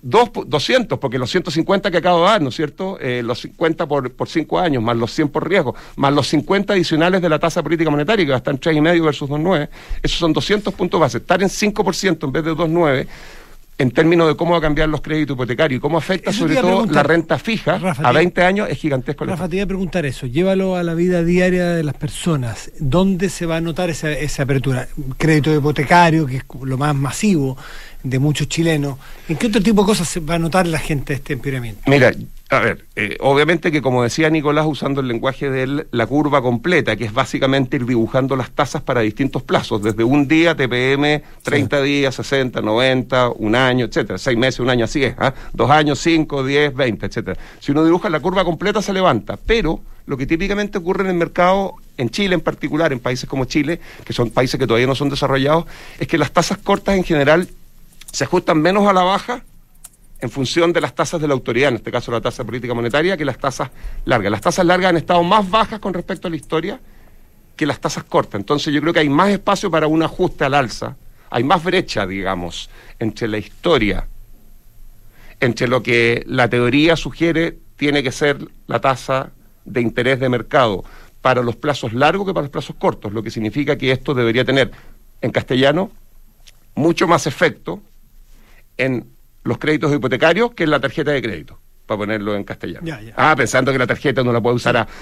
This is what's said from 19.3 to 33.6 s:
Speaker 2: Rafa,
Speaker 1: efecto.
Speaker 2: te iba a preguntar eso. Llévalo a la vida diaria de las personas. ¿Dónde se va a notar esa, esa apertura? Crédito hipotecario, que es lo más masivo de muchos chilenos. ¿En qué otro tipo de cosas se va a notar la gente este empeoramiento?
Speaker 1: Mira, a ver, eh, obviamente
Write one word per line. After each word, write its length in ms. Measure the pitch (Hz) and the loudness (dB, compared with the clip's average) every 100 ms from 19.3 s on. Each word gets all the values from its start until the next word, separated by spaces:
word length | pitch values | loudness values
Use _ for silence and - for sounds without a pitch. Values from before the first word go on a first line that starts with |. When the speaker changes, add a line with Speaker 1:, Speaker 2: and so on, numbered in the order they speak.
Speaker 2:
Rafa, 120 | 180 | -4
Speaker 1:
efecto. 60 | 180 | -4
Speaker 2:
te 60 | 180 | -4
iba 60 | 196 | -2
a 20 | |
preguntar 380 | 190 185 180 143 | -4 -2 -2 -4
eso. 200 | 120 127 | -6 -4
Llévalo 520 | 123 185 190 190 180 | 0 2 2 0 -2
a 60 | |
la 100 | 175 | -2
vida 280 | 165 180 180 170 | 0 2 2 2
diaria 460 | 175 185 185 175 | 4 4 2 2
de 120 | 170 | 0
las 120 | 151 - | -2 -4
personas. 760 | 147 - - 151 120 107 - - | -6 -4 -2 0 -2 -6 -12 -6
¿Dónde 480 | 147 165 196 185 185 | 0 2 2 2 -2
se 180 | - 170 | -4 -4
va 120 | 165 | -2
a 40 | |
notar 280 | 165 156 180 | -2 -2 -4
esa, 200 | 156 156 | -2 -4
esa 300 | 147 143 - | -4 -4 -4
apertura? 440 | 131 135 135 127 123 - - 131 | 0 0 0 -2 -4 -8 -8 -2
Crédito 360 | 156 156 143 | 4 4 4
hipotecario, 720 | 156 143 151 135 175 175 160 147 | 2 2 0 4 6 6 4 0
que 120 | 131 | -4
es 60 | - 135 | -8 -10
lo 140 | 131 131 | -6 -2
más 180 | 147 139 | 0 0
masivo 600 | 139 - 214 175 135 131 - - - - | -2 0 2 2 0 -4 -10 -16 -16 -10
de 180 | 135 131 | -4 0
muchos 280 | 147 143 143 | 2 0 -2
chilenos. 520 | - 165 156 143 135 - - - | 0 0 2 -2 -6 -14 -18 -8
¿En 80 | 151 | -2
qué 120 | 233 | 0
otro 160 | 214 | 2
tipo 180 | 185 208 | 4 4
de 60 | 202 | 4
cosas 200 | 208 170 | 2 0
se 120 | 180 | -4
va 160 | 151 170 | -2 -2
a 40 | |
notar 280 | 165 185 175 | 2 2 2
la 100 | 156 | 0
gente 380 | - 151 - 135 | -2 -2 -2 -6
este 180 | - | -4
empeoramiento? 480 | 139 139 131 120 104 - | -6 -4 -6 -8 -4 4
Speaker 1:
Mira, 240 | 143 123 107 - - - | 6 6 4 -6 -14 -2
a 80 | 131 | 0
ver, 260 | 107 87 - - | 2 -2 -8 -6
eh, 220 | 101 - | -6 -2
obviamente 520 | 135 139 151 175 | 2 4 4 2